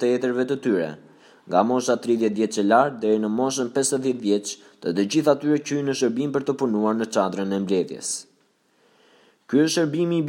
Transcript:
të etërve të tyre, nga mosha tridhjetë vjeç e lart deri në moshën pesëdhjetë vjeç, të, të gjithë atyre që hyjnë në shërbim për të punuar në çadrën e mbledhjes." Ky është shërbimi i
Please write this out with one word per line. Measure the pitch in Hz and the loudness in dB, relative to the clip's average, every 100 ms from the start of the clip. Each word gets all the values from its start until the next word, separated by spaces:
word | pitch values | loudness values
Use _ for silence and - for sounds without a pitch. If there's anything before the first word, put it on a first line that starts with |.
të | 123 123 | 0 0
etërve | 127 123 127 | 0 -2 -2
të | 135 | -2
tyre, | 127 95 78 78 - - - - - | 0 0 -2 -8 -18 -20 -20 -20 -2
nga | 90 | 2
mosha | 110 127 123 117 | 2 2 0 0
tridhjetë | 120 117 110 104 | 0 0 0 0
vjeç | 110 110 | -2 0
e | 101 | 4
lart | 113 143 123 | 4 4 0
deri | 110 107 | 0 0
në | 107 | 0
moshën | 110 131 135 120 139 | 0 -2 -2 -4 -2
pesëdhjetë | 131 139 131 123 | 0 0 -2 -2
vjeç, | 104 101 101 - - _ | 0 0 -2 -14 -16 _
të, | - 87 | -4 -2
të | 101 | 0
gjithë | 156 151 | 2 2
atyre | 139 147 147 | 2 2 0
që | 147 143 | 0 -4
hyjnë | 139 | -2
në | 131 | 0
shërbim | 123 113 143 | 0 0 -2
për | 139 139 | -2 -2
të | 135 | -2
punuar | 127 107 107 113 | 0 0 0 0
në | 110 | -2
çadrën | 113 95 90 98 | 0 0 0 -2
e | 98 | -2
mbledhjes." | 95 95 80 80 - - - _ _ _ _ _ _ _ _ _ _ _ - | 0 0 0 -6 -10 -10 -12 _ _ _ _ _ _ _ _ _ _ _ 0
Ky | 131 156 | 2 4
është | 165 | 2
shërbimi | 160 151 170 | 0 0 0
i | 170 | 0